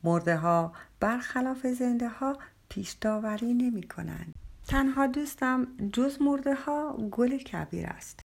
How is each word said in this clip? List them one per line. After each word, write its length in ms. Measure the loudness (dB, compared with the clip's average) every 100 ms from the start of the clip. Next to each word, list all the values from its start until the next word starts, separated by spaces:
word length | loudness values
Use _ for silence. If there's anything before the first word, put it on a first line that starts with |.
مرده‌ها 680 | 4 2 4 2 4 4 4 -4 -20 _
برخلاف 680 | 0 0 -2 -2 0 0 -2
زنده‌ها 680 | 0 2 2 -2 -2 -4 -4 -8 _ _
پیش 220 | -8 -8
داوری 640 | -4 -2 0 -2 -2 0
نمی‌کنند. 840 | 2 2 0 -6 -8 -8 -8 -10 -12 -16 -16 0
تنها 400 | 2 2 4 2
دوستم 600 | 2 -4 -2 0 2 0 -2 -4
جز 280 | 2 2 4
مرده‌ها 760 | 2 4 2 0 0 -2 -2 -4 -4
گل 260 | 2 2 2
کبیر 500 | -4 -6 -6 -6 -6
است. 320 | -8 -12 -18